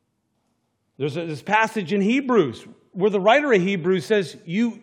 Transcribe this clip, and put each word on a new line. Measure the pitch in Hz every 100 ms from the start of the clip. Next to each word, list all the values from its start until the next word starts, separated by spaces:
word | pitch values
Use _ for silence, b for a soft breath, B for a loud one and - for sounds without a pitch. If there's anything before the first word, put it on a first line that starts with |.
| _ _ _ _ _ _ _ _ _ -
There's | 143 143
a, | 170
this | 151
passage | - 214 220 220 170
in | 202
Hebrews | 196 254 277 240 147 107 - - _
where | 190 202
the | 196
writer | 185 262 294
of | 220
Hebrews | 180 196 160 185
says, | - 214 175 - -
"You, | 180 240 -